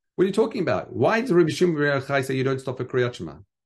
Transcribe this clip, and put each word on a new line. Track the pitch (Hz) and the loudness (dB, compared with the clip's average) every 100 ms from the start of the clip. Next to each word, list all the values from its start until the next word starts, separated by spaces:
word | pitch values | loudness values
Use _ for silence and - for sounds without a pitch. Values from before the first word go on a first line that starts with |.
| _ | _
What | - | -2
are | 185 | 0
you | |
talking | 196 220 226 | 2 0 0
about? | 151 95 - | -2 -2 -4
Why | 101 143 220 | 0 2 2
does | 247 | 2
Rabbi | 170 165 | 4 4
Shimon | 135 180 | 2 0
Bar | 156 147 139 | 2 0 0
Yochai | 131 139 | 0 -2
say | 131 | 0
you | 131 | -2
don't | 131 135 | 0 -2
stop | 135 127 | -4 -8
for | 123 | -4
Kriyat | 131 120 | 0 -2
Shema? | - 82 71 - _ | -2 -12 -14 -20 _